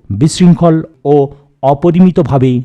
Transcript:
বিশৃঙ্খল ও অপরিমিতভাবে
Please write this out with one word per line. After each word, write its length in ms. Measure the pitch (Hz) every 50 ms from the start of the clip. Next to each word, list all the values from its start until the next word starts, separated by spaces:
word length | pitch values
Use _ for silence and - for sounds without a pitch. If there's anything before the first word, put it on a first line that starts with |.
| _ _
বিশৃঙ্খল 720 | 101 98 135 160 - - 185 175 170 135 175 170 160 160 156 - _ _ _
ও 240 | 139 147 147 139 139 - - _ _ _ _
অপরিমিতভাবে 1000 | - 135 143 139 - 170 160 180 185 185 165 185 165 120 135 135 127 131 123 123